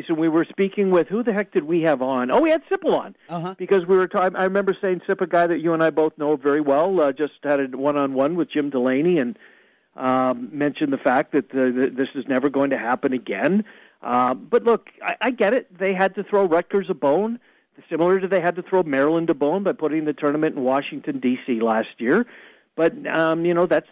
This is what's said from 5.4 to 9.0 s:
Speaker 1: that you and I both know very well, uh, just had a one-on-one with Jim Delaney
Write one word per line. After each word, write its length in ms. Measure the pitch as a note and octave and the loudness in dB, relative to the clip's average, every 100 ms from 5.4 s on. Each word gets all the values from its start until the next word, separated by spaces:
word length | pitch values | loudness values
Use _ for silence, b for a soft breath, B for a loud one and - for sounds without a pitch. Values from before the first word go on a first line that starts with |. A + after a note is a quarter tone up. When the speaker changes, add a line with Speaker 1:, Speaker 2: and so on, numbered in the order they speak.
| E3+ | 2
Speaker 1:
that 100 | D#3+ | 0
you 160 | E3 | 0
and 80 | D#3+ | 2
I 80 | D#3+ | 2
both 260 | D3+ D#3 - | 2 0 0
know 180 | D3 D3 | -2 0
very 240 | C#3+ D3 | 2 0
well, 400 | D3 C#3 F#3 F#3 | 2 2 2 2
uh, 100 | C#3+ | 0
just 220 | C3+ C#3+ - | 0 -6 -4
had 160 | C#3+ C#3+ | -2 -2
a 60 | C3+ B2+ | -2 -2
one-on-one 600 | C#3+ C#3+ C#3 C3 C#3 F3 | -2 0 0 0 0 0
with 120 | C#3+ | -2
Jim 220 | D3 C#3+ | -2 -2
Delaney 480 | C3+ B2+ C3 | 0 0 2